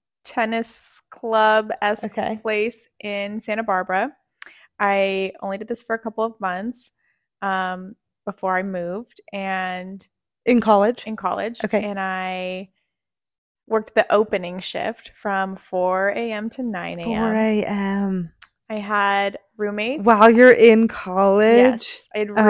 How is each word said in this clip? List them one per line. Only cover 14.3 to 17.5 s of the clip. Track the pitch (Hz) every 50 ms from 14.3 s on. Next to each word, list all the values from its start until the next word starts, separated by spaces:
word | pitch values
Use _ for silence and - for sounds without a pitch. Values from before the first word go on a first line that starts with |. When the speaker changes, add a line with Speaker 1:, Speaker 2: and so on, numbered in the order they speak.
| 214 196 180 175 180 190
Speaker 1:
shift | 185 - - - 175 190 226 - - - -
from | _ - 208 196 190 190 190 190
four | 190 - - - 185 180 180 185 185 190 202
A | 202 226 233 233
M | 220 208 214 226
to | - - 262
nine | 240 208 180 175 170 170 175
A | 170
M. |
Speaker 2:
Four | 226 226 220 226 220 214
A | 220 220 220